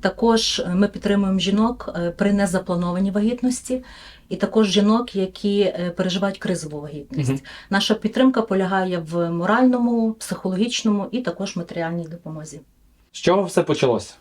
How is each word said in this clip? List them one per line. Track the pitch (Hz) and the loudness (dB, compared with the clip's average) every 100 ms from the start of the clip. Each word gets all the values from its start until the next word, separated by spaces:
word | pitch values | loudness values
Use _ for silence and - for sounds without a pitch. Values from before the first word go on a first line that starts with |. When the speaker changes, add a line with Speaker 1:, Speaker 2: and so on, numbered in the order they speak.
Speaker 1:
Також, | 190 - 233 226 - - | -2 2 4 4 2 -4
е, | 170 180 | -2 2
ми | 202 | 0
підтримуємо | - 208 202 196 190 | 0 0 2 2 2
жінок, | 180 196 226 254 - 175 | 2 2 2 0 -8 -4
е, | 175 | -4
при | 170 202 | 0 2
незапланованій | 202 196 180 180 175 175 180 196 | 2 2 0 -2 -2 0 0 0
вагітності, | 196 214 247 254 247 - 254 254 - - - _ | 2 0 0 -2 -2 -4 -6 -6 -20 -20 -20 _
і | 180 | -4
також | 196 220 208 | 0 2 4
жінок, | 190 202 226 254 190 | 4 4 4 2 -2
які, | 185 - 202 202 | -4 -2 0 2
е, | 190 - 175 170 | 2 0 -6 -2
переживають | 185 180 196 196 | -2 0 -2 -4
кризову | 190 175 151 147 | -4 -4 -6 -10
вагітність. | 147 147 143 262 131 | -10 -12 -8 -2 0
Speaker 2:
Мгм. | 135 - - - | -2 -6 -20 -4
Speaker 1:
Наша | 196 202 | -2 0
підтримка | 214 214 226 262 254 | 0 0 4 4 4
полягає | 220 190 185 190 185 175 156 | 0 0 2 0 0 -2 -4
в | 170 170 | -2 -2
моральному, | 170 185 220 254 247 240 233 226 | 0 2 4 4 4 2 2 0
психологічному | 220 - 185 196 185 233 - 226 208 202 | -2 -8 -6 -4 0 0 0 0 0 -2
і | 240 | -4
також | 247 170 196 - | -6 -6 -6 -6
матеріальній | 170 175 165 170 160 | -8 -6 -4 -4 -8
допомозі. | 170 165 156 151 143 - _ _ _ _ | -12 -12 -12 -14 -18 -20 _ _ _ _
Speaker 2:
З | - | -2
чого | - 190 | 2 2
все | 185 180 | 2 0
почалося? | 165 147 131 110 - - | 0 2 2 2 -2 -18